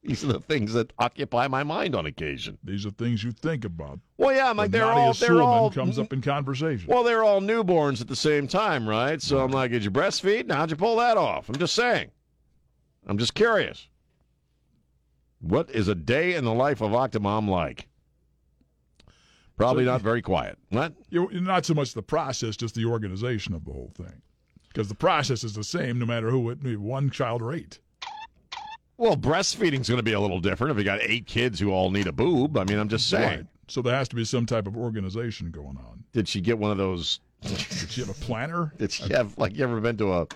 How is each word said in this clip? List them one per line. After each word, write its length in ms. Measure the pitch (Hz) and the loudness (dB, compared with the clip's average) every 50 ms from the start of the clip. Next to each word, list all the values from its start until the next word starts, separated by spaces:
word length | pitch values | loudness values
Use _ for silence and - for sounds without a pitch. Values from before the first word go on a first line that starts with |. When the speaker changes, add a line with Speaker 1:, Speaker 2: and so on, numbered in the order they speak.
| _ | _
Speaker 1:
These 220 | - 139 - - | -4 -4 -2 0
are 80 | 143 117 | 0 0
the 80 | 73 | -2
things 320 | - - 156 143 104 104 113 | 0 -2 -2 0 0 0 0
that 200 | 117 110 - - - | 0 0 -2 -2 -2
occupy 480 | 120 120 _ - 143 - - 120 127 139 | -2 -2 _ -4 -8 -2 0 0 0 2
my 140 | 131 131 143 | 0 -2 -2
mind 320 | 147 156 208 - 190 131 | -2 -2 -2 -2 -2 -2
on 120 | 101 80 | -2 -2
occasion. 500 | 76 69 - 82 76 69 64 55 - 50 - - | -4 -6 -6 -6 -6 -6 -8 -10 -12 -14 -14 -10
Speaker 2:
These 220 | - 98 101 101 | -8 -8 -6 -6
are 40 | 104 | -8
things 320 | 101 _ 117 120 120 107 101 | -8 _ -4 -2 -2 -2 -4
you 100 | 123 117 | -6 -8
think 320 | _ - 160 165 135 110 | _ -4 -4 -4 -4 -6
about. 340 | 104 85 80 76 71 69 - - _ _ | -8 -8 -10 -12 -12 -12 -16 -18 _ _
Speaker 1:
Well, 180 | - - 277 269 | 0 2 4 4
yeah, 140 | 262 269 254 | 4 4 2
I'm 60 | 226 | 2
like, 140 | 208 208 208 | 2 0 2
Speaker 2:
But 80 | 190 226 | 2 2
Speaker 1:
they're 80 | 220 | 4
Speaker 2:
Nadia 160 | 220 226 240 240 | 4 6 6 6
Speaker 1:
all, 80 | 233 226 | 6 4
they're 180 | - 240 240 | 4 4 6
Speaker 2:
Suleman 140 | 233 240 240 | 8 8 8
Speaker 1:
all 260 | 247 240 233 220 214 | 6 6 6 4 2
Speaker 2:
comes 280 | - 143 127 - 120 131 | 2 0 -2 0 0 -2
up 140 | - - - | -2 -2 -2
in 100 | 135 127 | -2 0
conversation. 640 | 147 139 147 143 127 139 131 156 160 147 110 87 - | 0 0 0 -2 -4 -4 -2 -2 -2 -2 -2 0 2
Speaker 1:
Well, 160 | - 247 240 | 2 4 4
they're 180 | 233 233 226 220 | 4 4 4 6
all 180 | 214 202 196 | 6 4 4
newborns 600 | 190 202 226 233 220 180 180 165 151 143 135 113 | 4 2 2 2 4 4 4 4 4 2 0 -2
at 80 | 120 - | -4 -6
the 80 | 135 | -6
same 320 | - - 151 151 147 143 127 | 0 2 4 4 4 2 0
time, 400 | - 185 220 208 165 131 113 107 | 0 2 2 2 2 0 0 0
right? 320 | 107 110 123 139 156 147 - | 0 2 2 0 0 -2 -2
So 180 | - 143 135 | 0 2 2
I'm 100 | 131 127 | 2 2
like, 200 | 135 135 131 123 | 2 2 0 2
"Did 140 | 117 120 101 | 0 0 0
you 60 | 104 | 2
breastfeed? 500 | 95 127 165 202 - - - 190 208 233 | 2 2 2 2 0 0 0 2 0 2
And 120 | 262 226 170 | 0 -2 0
how'd 180 | 139 160 165 | 0 0 -2
you 60 | 160 | -2
pull 200 | 147 180 226 233 | 0 0 2 4
that 220 | 220 240 240 226 208 | 4 4 4 4 4
off?" 300 | 165 120 90 71 - - | 4 2 0 -2 -4 -8
I'm 60 | 117 | -4
just 180 | 143 175 165 - | -2 -2 0 2
saying. 360 | - 240 247 226 156 82 - _ _ _ _ _ _ _ _ _ _ _ _ _ _ _ _ _ _ _ | 2 2 2 2 0 0 -4 _ _ _ _ _ _ _ _ _ _ _ _ _ _ _ _ _ _ _
I'm 120 | - 98 101 | -4 0 0
just 160 | 120 - - | 0 0 2
curious. 520 | - 214 233 226 196 139 82 - - - _ _ _ _ _ _ _ _ _ _ _ _ _ _ _ _ _ _ _ _ _ _ _ _ _ _ _ _ _ _ _ | 2 4 4 4 4 2 0 -4 -12 -18 _ _ _ _ _ _ _ _ _ _ _ _ _ _ _ _ _ _ _ _ _ _ _ _ _ _ _ _ _ _ _
What 300 | - 80 92 139 165 - | -2 0 0 0 0 0
is 180 | 131 113 101 90 | -2 -2 0 0
a 60 | 104 | 0
day 400 | 87 78 - 120 147 170 180 180 | -2 0 0 2 2 2 2 0
in 100 | 165 131 | 0 0
the 100 | 117 113 | 0 2
life 260 | 117 131 143 143 - | 2 2 2 2 0
of 120 | 110 104 104 | 0 0 2
Octomom 560 | 120 131 131 - 110 101 101 104 110 107 101 | 2 0 0 -2 0 0 2 2 2 2 2
like? 380 | 95 90 80 69 - - - _ _ _ _ _ _ _ _ _ _ _ _ _ _ _ _ _ _ _ _ _ _ _ - - _ _ _ _ _ _ _ _ _ - | 2 2 0 -2 -6 -12 -18 _ _ _ _ _ _ _ _ _ _ _ _ _ _ _ _ _ _ _ _ _ _ _ -20 -20 _ _ _ _ _ _ _ _ _ 2
Probably 260 | 104 123 135 151 127 | 2 4 4 4 4
Speaker 2:
So 60 | 127 123 | 4 2
Speaker 1:
not 80 | 127 | 2
very 220 | 104 107 113 120 - | 2 0 0 0 0
quiet. 360 | - 92 80 60 50 50 _ _ _ | 0 0 0 0 -2 -10 _ _ _
What? 240 | 95 117 147 165 151 - - _ | -2 0 0 -2 -4 -12 -18 _
Speaker 2:
You, 180 | - 170 180 196 - | -2 -2 -2 0 -2
not 340 | 180 180 185 190 180 - | -4 -2 0 0 0 2
so 80 | - 165 | 2 0
much 180 | 147 139 123 - | 0 0 -2 -4
the 100 | 113 101 | -10 -6
process, 540 | - - 156 156 135 127 - - 113 107 | -2 -2 -2 0 -2 -4 -4 -4 -6 -4
just 180 | - 120 113 - | -4 -6 -6 -4
the 120 | 117 113 | -2 -2
organization 680 | 117 117 113 107 98 92 95 113 123 123 107 - - 95 | 0 0 -2 -4 -4 -6 -4 -4 -4 -4 -4 -4 -4 -6
of 120 | 82 78 | -6 -8
the 60 | - 69 | -10 -12
whole 200 | 69 62 55 - | -12 -12 -14 -14
thing. 280 | - 90 87 - - _ _ _ _ _ _ _ - _ _ - | -16 -16 -16 -16 -20 _ _ _ _ _ _ _ -20 _ _ -6
'Cause 160 | - 107 98 | -4 -4 -4
the 60 | 104 | -4
process 500 | - - 185 175 151 139 113 131 107 - | 0 2 4 4 4 2 0 -2 -2 -4
is 80 | 117 101 | -8 -8
the 120 | 107 104 | -8 -8
same 340 | - - - 151 127 120 120 | -6 -6 -4 -4 -2 -2 -2
no 80 | 120 | -2
matter 240 | 113 117 117 113 113 | -2 -2 -2 0 0
who, 180 | 123 131 120 117 | 0 0 0 -2
it, 300 | 123 - 139 127 117 104 | -4 -6 -6 -6 -4 -4
one 320 | 101 107 131 135 143 135 | -4 -6 -4 -2 -2 -2
child 320 | - - 139 117 117 120 113 | 0 -2 -2 -2 -2 -4 -4
or 100 | 117 87 | -6 -6
eight. 280 | 85 - - - - _ _ _ _ - - 855 855 880 906 _ _ _ _ - - 807 831 880 - _ _ _ | -8 -10 -12 -20 -20 _ _ _ _ -14 -14 -14 -14 -16 -18 _ _ _ _ -16 -16 -14 -16 -18 -18 _ _ _
Speaker 1:
Well, 200 | - 240 226 180 | 0 2 2 2
breastfeeding's 720 | 131 151 - 156 180 196 - - - 220 170 143 131 120 104 | 2 2 0 0 2 0 -2 -2 0 0 0 0 0 0 0
gonna 140 | 120 123 110 | 0 0 2
be 100 | 113 110 | 0 0
a 80 | 101 | 2
little 200 | 101 101 90 92 | 0 0 0 0
different 320 | 82 101 98 - 120 151 147 | 0 0 0 0 0 0 0
if 60 | 104 | 0
you 60 | 104 | 0
got 160 | 101 98 104 113 | 0 0 0 0
eight 240 | 110 110 120 107 | 0 -2 -2 -2
kids 320 | - - 117 120 127 107 80 | -4 -2 0 0 0 0 0
who 120 | 98 101 95 | 0 0 2
all 180 | 92 92 92 | 2 2 2
need 160 | 95 101 101 | 2 0 0
a 60 | 92 78 | -2 0
boob. 440 | - 113 170 175 131 127 151 151 120 | 0 2 2 4 2 2 2 2 0
I 60 | 95 | 0
mean, 140 | 95 104 104 | 0 0 0
I'm 100 | 107 104 | 0 -2
just 180 | 110 113 - - | -2 -2 0 0
saying. 300 | - 214 233 160 85 - | 2 2 2 0 0 -4
Speaker 2:
Right. 80 | 82 - _ _ _ | -8 -14 _ _ _
So 140 | - - 131 120 | -10 -6 -4 0
there 120 | 123 123 | 0 0
has 120 | 135 131 - | 0 -2 -2
to 60 | - | -4
be 80 | 117 113 | -4 -4
some 180 | 110 - 123 117 | -2 0 -2 0
type 200 | 113 123 113 98 | 0 0 -2 -2
of 100 | 95 101 | -4 -6
organization 760 | 117 117 120 110 110 98 95 92 113 120 117 110 - - 85 | -6 -6 -4 -4 -4 -6 -6 -6 -6 -6 -8 -8 -8 -10 -10
going 280 | 78 78 73 67 67 65 | -10 -10 -12 -14 -14 -14
on. 260 | 62 57 57 62 - _ _ | -16 -18 -20 -20 -20 _ _
Speaker 1:
Did 160 | 117 98 - | -2 -2 0
she 120 | - 101 87 | -2 -2 0
get 160 | 110 117 110 | 0 2 2
one 120 | 104 104 | 2 0
of 60 | 104 | 2
those? 420 | 95 98 95 92 87 85 - - - _ _ _ _ | 2 0 0 0 -2 -2 -4 -4 -6 _ _ _ _
Speaker 2:
Did 180 | - 104 101 - - - - - - - | -8 -8 -6 -6 -6 -6 -6 -8 -8 -8
she 120 | - 120 123 | -6 -8 -6
have 80 | 104 | -8
a 40 | 98 | -8
planner? 600 | - - 120 117 110 127 156 165 175 170 156 - | -8 -6 -6 -4 -4 -4 -4 -4 -4 -4 -4 -4
Speaker 1:
<laughs> 40 | - | -4
Did 140 | 110 98 - | -4 -4 -4
she 180 | - - 101 117 | -4 -4 0 2
have, 220 | 139 120 101 - - | 2 0 0 -2 -2
like, 180 | - 113 101 | -2 -2 0
you 80 | - 135 | 0 0
ever 160 | 123 117 113 | 0 0 0
been 160 | 107 117 117 | 0 0 0
to 160 | 104 107 98 92 | 2 0 2 2
a 140 | 87 82 - - | 2 0 -2 -6